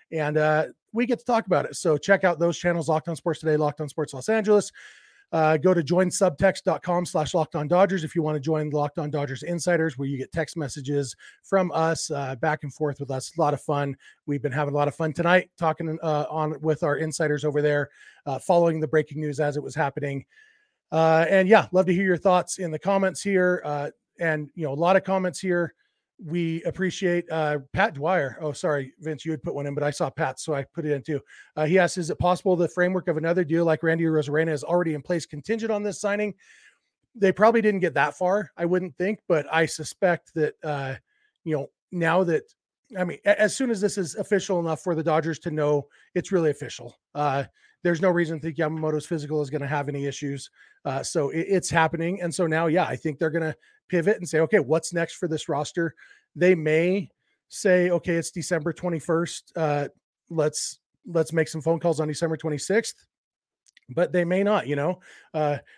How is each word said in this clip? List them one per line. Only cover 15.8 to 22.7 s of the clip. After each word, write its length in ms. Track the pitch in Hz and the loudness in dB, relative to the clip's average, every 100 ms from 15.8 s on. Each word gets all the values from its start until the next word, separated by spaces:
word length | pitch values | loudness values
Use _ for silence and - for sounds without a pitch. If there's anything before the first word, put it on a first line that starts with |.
| 165 160 | -4 -4
uh, 260 | 165 151 147 | -2 -2 -2
on 300 | 156 156 147 | -2 -2 -2
with 240 | 151 151 | -2 0
our 140 | 160 143 | 0 -2
insiders 460 | 160 - 156 147 | -2 -2 -2 0
over 160 | 151 147 | 0 2
there, 300 | 147 147 139 - - - | 2 2 0 -8 -20 -12
uh, 140 | - 135 | -8 -4
following 400 | - 175 170 156 | 2 4 4 2
the 80 | 151 | 2
breaking 340 | 156 151 147 | 2 0 -4
news 200 | 151 139 | -6 -2
as 160 | 147 143 | -2 -2
it 80 | |
was 100 | 135 | -4
happening. 500 | 147 143 143 139 139 - _ _ _ _ _ _ | -2 -2 -2 -4 -6 -10 _ _ _ _ _ _
Uh, 340 | 160 160 160 165 | 2 4 6 6
and 200 | 190 190 | 4 8
yeah, 180 | 214 127 | 6 6
love 140 | 180 185 | 2 2
to 60 | |
hear 120 | 180 | 2
your 120 | 190 175 | 2 2
thoughts 440 | 196 180 170 - | 4 2 2 -6
in 100 | 175 | -6